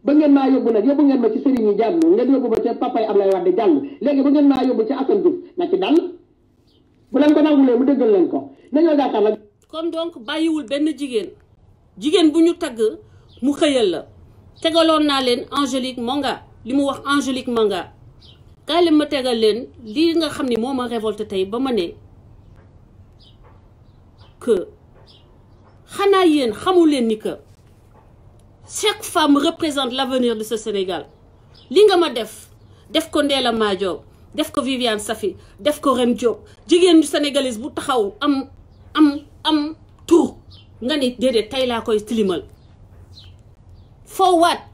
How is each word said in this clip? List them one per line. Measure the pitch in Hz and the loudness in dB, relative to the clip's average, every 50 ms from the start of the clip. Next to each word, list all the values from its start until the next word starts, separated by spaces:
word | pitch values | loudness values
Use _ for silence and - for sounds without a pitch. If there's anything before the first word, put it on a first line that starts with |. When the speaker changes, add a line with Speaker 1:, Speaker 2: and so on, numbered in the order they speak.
| - | 0
Speaker 1:
Ba | 285 285 | 4 4
ngeen | 302 311 285 | 4 6 6
maa | 277 277 269 262 | 4 4 4 2
yóbbu | 269 240 220 233 | 2 2 2 2
nag, | 226 208 214 | 0 2 2
yóbbu | 269 285 294 | 2 2 4
ngeen | 294 277 262 247 | 4 4 4 2
ma | 233 208 | 2 0
ci | - - | 0 0
sëriñ | - 277 254 233 214 208 | 0 0 0 2 2 0
yi | 202 190 | 2 2
jàll, | 226 220 175 165 | 0 0 2 2
ngeen | 160 165 185 226 247 247 | 4 4 4 4 4 2
yóbbu | 269 247 233 233 | 2 2 2 0
ma | 220 | 0
ca | - - 233 233 | 0 0 -2 -2
papa | - 247 - - 233 | -2 -4 -4 -2 -2
yi | 220 | -2
Ablaye | 214 202 202 196 196 190 | 0 0 2 2 2 0
Wade | 185 175 185 180 | 2 0 0 0
jàll. | 202 220 190 151 135 139 - - - | 2 2 2 2 2 0 -6 -10 -4
Léegi | 208 277 285 269 | -2 0 0 2
ba | 269 285 | 2 4
ngeen | 277 302 285 277 | 4 4 4 4
maa | 269 254 254 | 4 2 0
yóbbu | 262 233 214 220 | 0 0 0 -2
ci | - | -2
Assane | 269 269 269 - - 403 | -2 -4 0 0 0 2
Diouf, | 170 - - - - - - | 2 0 0 -2 -10 -12 -6
na | - 175 165 | -6 -2 -2
ci | 190 190 | -2 -2
dal. | 190 220 285 339 - - - - _ _ _ _ _ _ _ _ _ _ _ _ _ _ _ _ _ _ | 2 2 2 2 2 0 -12 -16 _ _ _ _ _ _ _ _ _ _ _ _ _ _ _ _ _ _
Bu | - 262 | 0 2
leen | 294 302 302 | 2 4 4
ko | 311 | 4
nangulee, | 294 302 294 269 269 254 240 | 4 4 4 4 4 4 2
mu | 233 262 | 2 2
déggal | 262 285 233 247 220 | 0 0 2 2 2
leen | 208 185 165 143 | 4 2 2 0
ko. | - 135 - - - - _ - | -2 -6 -8 -10 -20 -20 _ -4
Nañoo | - 294 330 330 302 | 0 2 2 2 2
gàttal | 277 262 233 - 185 202 | 2 0 0 0 0 0
nag. | 214 220 214 - _ _ _ _ _ | 0 0 -2 -10 _ _ _ _ _
Speaker 2:
Kon | - 311 330 339 | -12 -8 -8 -6
donc | 330 320 330 339 330 285 220 | -6 -6 -8 -8 -10 -14 -12
bàyyiwul | 240 294 320 320 330 311 302 262 214 | -8 -4 -2 -2 -2 -2 -4 -6 -6
benn | 277 285 302 320 302 | -4 -2 -2 -2 -4
jigéen. | 247 285 262 247 214 175 - - _ _ _ _ _ _ _ _ _ _ _ _ 185 | -6 -8 -6 -6 -6 -6 -6 -14 _ _ _ _ _ _ _ _ _ _ _ _ -6
Jigéen | 196 302 330 381 330 302 | -4 0 2 4 2 2
bu | 285 330 | 4 4
ñu | 330 349 339 | 2 2 2
tagg, | - 339 285 233 220 220 220 311 - - - - - _ _ - - | -2 -8 -10 -4 -2 -2 -2 -2 -6 -20 -20 -20 -20 _ _ -14 -6
mu | 233 277 | -4 -4
xëyal | 285 - 330 294 269 254 220 185 | 0 0 0 0 2 0 0 0
la. | 165 143 - - - - - - - - _ - _ - | -2 -6 -10 -14 -20 -20 -20 -20 -20 -20 _ -20 _ -6
Tegaloon | - 320 311 330 320 320 311 311 302 | -6 0 2 2 2 4 2 2 2
naa | 294 277 269 | 0 0 0
leen | 262 247 240 254 - - | 0 0 -2 -2 -4 -6
Angélique | 254 277 285 247 254 262 247 262 254 247 | -4 -4 -4 -2 -4 -6 -6 -6 -8 -8
Manga, | 233 240 277 294 269 247 196 - - - - - - | -6 -6 -4 -4 -4 -4 -6 -8 -12 -20 -20 -18 -10
li | 220 254 | -4 -2
mu | 285 277 | 0 0
wax | 277 262 - - | -2 -4 -6 -4
Angélique | 269 285 285 240 262 254 262 254 254 | -2 -2 -2 -2 -2 -6 -6 -6 -4
Manga. | 240 226 220 202 196 175 143 - - - - - - - - - - - - - - _ _ | 0 0 0 0 0 -2 -6 -10 -16 -20 -20 -20 -20 -20 -20 -20 -20 -20 -20 -20 -20 _ _
Kaay | - 302 349 359 | -4 0 2 2
leen | 330 311 | 4 4
ma | 302 294 | 2 2
tegal | 294 294 277 247 254 240 226 | 0 -2 -4 -2 -2 -2 2
leen | 220 214 202 233 269 - - - 240 | 2 0 0 0 -8 -12 -18 -20 -18
lii | 214 208 277 330 339 330 | -8 -2 0 0 2 2
nga | 330 320 294 | 0 -2 -2
xam | - - 294 | -4 -6 -4
ni | 254 233 | -2 -2
moo | 220 226 262 269 | -2 -2 -4 -4
ma | 254 247 | -4 -4
révolté | 233 240 226 214 220 208 208 208 | -4 -6 -4 -4 -4 -6 -6 -8
tey | 208 202 190 190 | -6 -4 -4 -4
ba | 196 214 240 | -4 -4 -4
ma | 269 262 | -4 -2
ne | 247 202 170 170 - - - - - - - - - - - - - - - - _ - - _ - - - - - _ - - - _ - - - - _ - _ _ - - _ - _ - _ _ - - - - | -2 -2 -4 -6 -8 -16 -20 -20 -20 -20 -20 -20 -20 -20 -20 -20 -20 -20 -20 -20 _ -20 -20 _ -20 -20 -20 -20 -20 _ -20 -20 -20 _ -20 -20 -20 -20 _ -20 _ _ -20 -20 _ -20 _ -20 _ _ -20 -20 -20 -8
que | - 240 214 185 165 - - _ _ _ - - - - - - _ _ - - _ _ - _ _ _ _ - _ _ - | -2 -2 0 0 -2 -8 -16 _ _ _ -20 -20 -20 -20 -20 -20 _ _ -20 -20 _ _ -20 _ _ _ _ -20 _ _ -6
xanaa | - 403 403 392 381 370 | -2 2 2 4 4 4
yéen | 330 302 294 262 233 | 4 2 2 0 -2
xamu | 208 - - 349 381 359 339 | -4 -4 -2 2 4 4 4
leen | 311 294 262 233 226 | 4 4 2 0 -2
ni | 220 214 | -2 -4
que | - 196 139 - - - - - _ - - _ _ _ _ - _ - - _ - - _ - _ _ - _ - - | -4 -10 -10 -10 -16 -20 -20 -20 _ -20 -20 _ _ _ _ -20 _ -20 -20 _ -20 -20 _ -20 _ _ -20 _ -20 -16
chaque | - - - 427 415 - | -12 -4 -4 -4 -4 -4
femme | - - - 349 311 294 285 | -12 -4 -2 0 2 2 2
représente | 285 285 330 330 - 339 311 269 285 269 240 | 2 2 -2 -2 -2 -6 -4 -4 -4 -6 -4
l'avenir | 240 262 269 247 262 262 247 240 226 | -4 -4 -4 -2 -2 -2 0 -2 -2
de | 220 214 | -4 -6
ce | - 233 | -8 -8
Sénégal. | 220 - 226 202 196 190 185 175 151 143 - - _ - _ _ _ _ - - - - - | -8 -8 -6 -6 -4 -4 -4 -6 -8 -10 -14 -20 _ -20 _ _ _ _ -20 -20 -20 -16 0
Li | 247 339 427 | 4 6 6
nga | 415 381 | 6 6
ma | 349 330 302 | 4 0 0
def, | 240 247 214 208 - - - _ - _ - _ - - - - | -2 -6 -8 -10 -12 -20 -20 _ -20 _ -20 _ -20 -20 -20 -4
def | - 311 320 - | -4 -4 -4 0
ko | - 311 | -2 -2
Ndella | 285 285 277 269 254 240 | 0 0 0 0 0 -2
Madior, | 233 220 220 208 196 185 196 185 160 - - - _ _ - - - | -2 0 -2 -2 -2 -2 -4 -6 -6 -8 -12 -20 _ _ -20 -12 -6
def | - 302 - | -6 -6 -4
ko | - 302 | -4 -6
Viviane | 247 254 262 247 247 233 214 208 | -4 -4 -4 -4 -2 -4 -4 -4
Safi, | 208 - 220 220 220 190 - - - - - - | -6 -8 -8 -6 -6 -8 -8 -10 -20 -20 -20 -4
def | 202 302 294 294 | -4 -4 -4 0
ko | - 285 | 0 0
Reine | 247 240 247 240 240 | 0 2 0 0 -2
Diop. | - 247 226 208 - - - - - - - | 0 -2 -4 -4 -4 -14 -20 -20 -20 -2 0
Jigéen | 339 349 359 359 339 320 | 2 4 6 6 6 6
ñu | |
sénégalaise | 294 - - 302 294 294 262 277 262 254 233 208 | 4 2 -2 -2 -2 0 -2 -2 -2 -2 -6 -8
bu | 247 302 | -12 -10
taxaw | - 330 - - 262 247 202 202 - - | -10 -10 -4 -2 -2 0 -2 -2 -6 -4
am, | 294 294 277 269 254 - - - - - - - - - - | -2 -2 -2 -2 -4 -10 -18 -20 -20 -20 -20 -20 -20 -8 2
am, | 294 311 294 285 294 - - - - - | 2 2 2 2 -2 -12 -16 -20 -6 -4
am | 302 311 302 294 311 320 _ - - - _ - | -2 -2 -2 -2 -6 -10 _ -20 -20 -20 _ 0
tur. | - 320 339 269 - - - _ - - - - - - - | 2 2 4 4 0 -4 -12 _ -20 -20 -20 -20 -20 -18 -10
Nga | 220 247 302 | -6 -4 -2
ni | 302 269 247 247 - | -2 -2 -4 -2 -2
déedéet | 240 262 247 220 208 - | -2 0 0 0 -2 -2
tey | 262 262 262 | -4 -4 -4
laa | 247 233 226 | -2 -4 -4
koy | 220 240 220 208 208 | -2 -2 -4 -4 -2
tilimal. | - 240 220 208 190 175 147 - - - _ _ - - _ - - - - - - - - - - - _ - - - _ - - - - - - - _ - | -4 -2 0 0 0 -2 -4 -8 -12 -20 _ _ -20 -20 _ -20 -20 -20 -20 -20 -20 -20 -20 -20 -20 -20 _ -20 -20 -20 _ -20 -20 -20 -20 -20 -20 -20 _ -20
For | - - - 381 370 370 320 | -16 -2 0 2 2 4 4
what? | 339 339 277 - - - | 2 2 0 -4 -10 -20